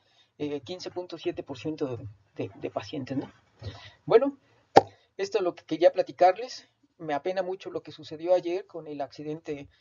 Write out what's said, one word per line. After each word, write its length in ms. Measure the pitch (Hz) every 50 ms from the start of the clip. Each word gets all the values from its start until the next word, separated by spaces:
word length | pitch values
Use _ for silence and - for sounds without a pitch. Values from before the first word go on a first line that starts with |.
| _ _ _ _ _ _ _ -
eh, 220 | 147 147 147 143 -
quince 280 | - 180 185 - 185
punto 280 | - 180 180 180 170 156
siete 260 | - 175 160 - -
por 120 | - 147
ciento 400 | 131 - 160 156 170 160 131 127
de, 120 | 110 117 107 - - _ _ _
de, 160 | - 127 107 -
de 140 | - - -
pacientes, 460 | - - - - - 151 127 - 135
¿no? 160 | 135 - - - - _ _ _ - - 104 - - - - - _ -
Bueno, 320 | - - 233 262 277 277 - _ _ _ _ _ _ - - - - - _ _ _ _
esto 220 | - 196 196 - 214
es 60 | 190
lo 100 | 175 165
que 100 | - -
quería 280 | - 160 160 165 180 180
platicarles. 760 | 185 175 - - - 175 185 185 214 240 254 - - - _ _ _ _ _ _ -
Me 160 | 170 156 147
apena 280 | 143 - 185 185 190 185
mucho 280 | 180 185 190 - 185
lo 120 | 175 160 156
que 100 | - -
sucedió 420 | - 147 - 160 151 165 175 180
ayer 320 | 180 - 170 175 190 214
con 220 | - - 165 156 156
el 120 | 151 143
accidente 680 | 143 135 - - 147 151 151 165 - - 151 143 143 - _ _